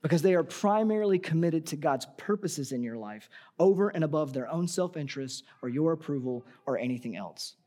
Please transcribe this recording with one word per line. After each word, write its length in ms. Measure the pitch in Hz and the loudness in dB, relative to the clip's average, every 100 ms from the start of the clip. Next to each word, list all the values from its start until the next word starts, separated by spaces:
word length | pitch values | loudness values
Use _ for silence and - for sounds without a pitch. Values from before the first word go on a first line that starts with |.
because 220 | 151 165 | 2 4
they 120 | 180 | 4
are 80 | 180 | 4
primarily 760 | 160 - 202 208 220 214 208 190 | 2 0 2 4 4 2 2 2
committed 480 | - 160 170 165 160 | 2 2 2 0 -2
to 100 | 151 | -2
God's 300 | 151 131 - - | 0 0 -4 -14
purposes 560 | - 208 190 151 131 | -2 -2 -2 -4 -6
in 100 | 127 | -4
your 140 | 120 113 | -4 -6
life 320 | 107 107 - - - _ | -10 -12 -16 -20 -20 _
over 320 | 180 196 202 | 4 6 4
and 120 | 185 | 2
above 300 | 156 151 147 | 0 2 0
their 180 | 131 120 | -4 -4
own 160 | 165 175 | -2 -2
self-interest 800 | 175 180 170 139 - 135 - - - | -2 -2 -4 -8 -6 -8 -10 -16 -12
or 60 | 127 | -6
your 240 | 127 160 | 0 2
approval 540 | 160 160 143 127 123 123 - - | 0 -2 -4 -2 -6 -8 -14 -4
or 120 | 127 | -2
anything 380 | 123 123 120 107 | -2 -4 -6 -8
else. 400 | 95 78 - - | -10 -12 -14 -16